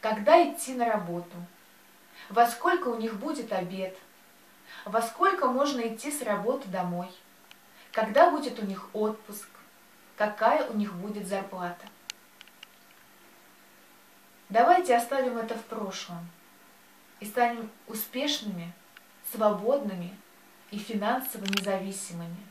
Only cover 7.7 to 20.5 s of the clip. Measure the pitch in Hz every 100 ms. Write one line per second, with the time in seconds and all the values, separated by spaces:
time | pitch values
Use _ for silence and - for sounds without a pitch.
7.7 | - - - 214 262 349 294 247 226 202
8.7 | 185 - 214 214 214 - 202 - - -
9.7 | _ - - - - 214 208 220 302 247
10.7 | 208 196 175 202 208 180 196 - 185 175
11.7 | 175 - - - - - - - - -
12.7 | - - - - - - - - - -
13.7 | - - - - - - - - 214 247
14.7 | 359 359 233 233 277 254 233 220 226 -
15.7 | 220 196 - - 120 - - - - -
16.7 | - - - - - 208 247 240 233 214
17.7 | - - 214 - 254 294 294 214 180 170
18.7 | - - - - - - 208 214 180 214
19.7 | 285 214 185 175 202 - - -